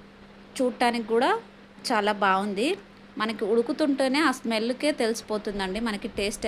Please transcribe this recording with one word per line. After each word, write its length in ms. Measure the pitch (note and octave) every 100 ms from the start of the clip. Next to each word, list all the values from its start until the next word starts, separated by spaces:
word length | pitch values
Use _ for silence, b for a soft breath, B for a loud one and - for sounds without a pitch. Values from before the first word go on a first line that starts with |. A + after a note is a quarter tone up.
| - - - - - -
చూడటానికి 500 | B3+ - A#3+ A#3 G#3+
కూడా 180 | A3+ C#4 A4+ - - - - -
చాలా 240 | A3 G3+ G3+ G3
బాగుంది. 440 | F#3+ G#3 F#3+ C4+ G4 - - - -
మనకి 220 | G#3+ A3 G#3
ఉడుకుతుంటేనే 680 | A#3 A#3 D4+ D4+ C4+ C4+ C4+ D#4
ఆ 20 | B3+
స్మెల్కే 520 | A3+ A3+ A3+ B3 D4 D4+
తెలిసిపోతుందండి 800 | A3+ A3+ - G#3+ G#3+ G3+ F#3+ G3+ A#3
మనకి 220 | G3+ A3 G#3+
టేస్ట్ 260 | G3+ G#3+